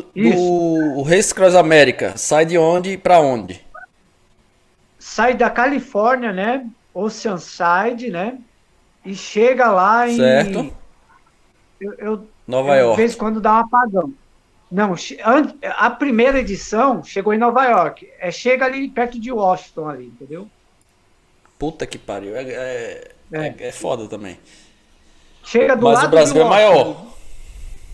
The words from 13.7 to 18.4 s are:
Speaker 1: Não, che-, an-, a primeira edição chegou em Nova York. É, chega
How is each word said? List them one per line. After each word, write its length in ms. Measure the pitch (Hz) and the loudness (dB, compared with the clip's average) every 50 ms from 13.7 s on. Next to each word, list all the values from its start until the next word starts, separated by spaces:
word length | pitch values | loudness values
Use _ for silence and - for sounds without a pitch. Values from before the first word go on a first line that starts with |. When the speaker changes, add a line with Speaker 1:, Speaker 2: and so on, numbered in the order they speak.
| - 240 247 233 190 190 165 139 - _ _ _ _ _ _ _ _ _ _ - | 0 0 0 0 0 -4 -4 -4 -6 _ _ _ _ _ _ _ _ _ _ -8
Speaker 1:
Não, 240 | 180 185 214 202 175 | -4 -2 -2 -2 -2
che-, 220 | 160 - - - - 202 | -6 -8 -14 -12 -6 0
an-, 300 | 214 240 302 277 220 - - - 190 - - | 2 4 4 2 0 -4 -10 -10 -8 -2 0
a 100 | 202 240 | 0 0
primeira 500 | 240 - 294 285 233 220 233 269 269 269 | 0 -2 -4 -2 2 2 2 2 2 0
edição 640 | 247 196 196 165 - - 214 214 254 277 247 180 143 | -2 -4 -6 -10 -8 -6 -2 0 2 2 0 -2 -6
chegou 300 | - - 196 190 208 214 | -10 -8 -6 -2 -2 0
em 60 | 220 | 0
Nova 260 | 233 240 233 247 240 | 0 0 2 2 2
York. 440 | 247 226 196 170 151 - - - - - - | 2 2 2 0 0 -4 -10 -20 -20 -18 -12
É, 100 | - 180 | -10 -10
chega 360 | 165 - | -8 -6